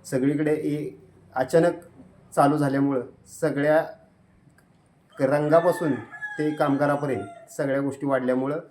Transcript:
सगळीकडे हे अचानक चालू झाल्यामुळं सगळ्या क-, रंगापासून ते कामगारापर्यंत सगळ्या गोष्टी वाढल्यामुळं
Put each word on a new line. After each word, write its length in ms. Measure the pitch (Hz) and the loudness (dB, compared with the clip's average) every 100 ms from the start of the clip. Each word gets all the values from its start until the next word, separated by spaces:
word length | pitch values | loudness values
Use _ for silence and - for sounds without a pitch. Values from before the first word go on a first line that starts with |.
| - | -4
सगळीकडे 480 | 135 135 151 151 | -2 0 0 0
हे 460 | 151 156 147 151 - - - - | 0 -2 -6 -8 -14 -20 -20 -10
अचानक 380 | 127 139 165 170 160 - - - - - - | -6 2 4 4 0 -14 -20 -20 -20 -6 2
चालू 200 | 143 147 | 4 4
झाल्यामुळं 460 | 143 139 139 135 120 - - - | 0 2 0 0 -6 -16 -20 -4
सगळ्या 420 | 156 135 147 156 160 - _ _ _ _ _ _ _ _ _ _ _ - | -4 0 2 2 0 -12 _ _ _ _ _ _ _ _ _ _ _ -2
क-, 40 | |
रंगापासून 680 | 135 147 151 165 175 165 160 117 110 - - - | 0 2 4 4 4 0 -2 -2 -6 -14 -12 -4
ते 160 | 151 | -4
कामगारापर्यंत 1000 | 151 147 139 143 143 143 123 - - - | 0 0 2 0 0 -2 -4 -6 -16 -16
सगळ्या 280 | - 139 139 | -6 -2 -2
गोष्टी 260 | 139 - 143 | -4 -6 -2
वाढल्यामुळं 520 | 131 127 127 131 156 170 | -2 0 -2 -2 -6 -10